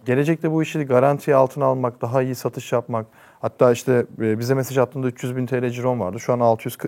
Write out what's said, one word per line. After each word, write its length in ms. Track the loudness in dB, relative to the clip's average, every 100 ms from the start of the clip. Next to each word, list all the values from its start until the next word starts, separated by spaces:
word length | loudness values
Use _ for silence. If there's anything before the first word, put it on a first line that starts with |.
Gelecekte 460 | -2 0 2 0 -2
bu 120 | -2
işi 200 | -2 -4
garanti 520 | 0 4 4 2 2
altına 300 | 4 2 2
almak, 360 | 0 0 -2 -4
daha 200 | -2 0
iyi 140 | -2
satış 360 | -4 -6 -8 -4
yapmak. 340 | -4 -2 -6 -6 _ -20 _
Hatta 320 | -6 2 4
işte, 340 | 4 2 0 0 -4
e, 200 | -2 -2
bize 140 | 0
mesaj 240 | -2 0 0
attığında 300 | 0 -2 -6
üç 160 | -4
yüz 120 | -6
bin 100 | -4
T 160 | -4 -2
L 80 | -4
ciron 300 | -2 -2 -2
vardı. 200 | -4 -4
Şu 140 | -2
an 60 | 2
altı 280 | 2 2 -2
yüz 100 | -8